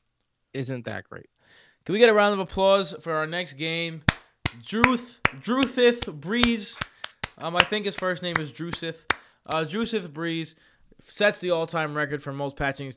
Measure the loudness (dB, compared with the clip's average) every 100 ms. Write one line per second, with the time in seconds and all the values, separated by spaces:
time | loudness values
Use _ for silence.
0 | _ _ _ _ _ -8 -6 -6 -8 -10
1 | -12 -18 -20 _ _ _ _ _ -2 6
2 | 8 8 6 4 -2 2 6 6 4 -6
3 | -4 -2 -2 -4 -6 -6 -6 -4 -6 -2
4 | 0 0 -4 _ -10 -8 -6 2 4 4
5 | -2 -4 -4 -4 -2 0 2 4 4 4
6 | -2 -8 -4 2 2 2 -2 -6 -10 _
7 | -18 _ -10 -8 0 2 2 0 -2 -4
8 | -4 -4 -2 -4 -4 -8 -8 -8 -8 -8
9 | -6 -6 _ _ -6 -4 -2 -2 -2 -2
10 | -4 -8 -6 -4 -6 -10 _ _ _ _
11 | -10 0 0 2 0 0 0 -2 -2 -2
12 | -4 -4 -6 -6 -6 -4 -4 -4 -8